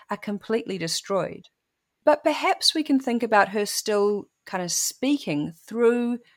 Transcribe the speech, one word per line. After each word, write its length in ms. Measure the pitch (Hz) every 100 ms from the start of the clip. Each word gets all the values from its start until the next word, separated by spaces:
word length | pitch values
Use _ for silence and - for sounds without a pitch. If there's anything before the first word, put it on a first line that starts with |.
| -
are 80 | 202
completely 600 | 208 202 - 226 - 190
destroyed. 720 | 165 - - 196 - - - _ _ _ _ _
But 200 | 302 294 320
perhaps 500 | 285 339 359 - 320
we 80 |
can 160 | 302 269
think 240 | 262 233
about 260 | 226 208 196
her 160 | 208 208
still 600 | - - 208 208 208 - _ -
kind 180 | 185
of 80 | 175
speaking 800 | - - - 269 285 190 147 160 - -
through 540 | 226 233 240 240 240 _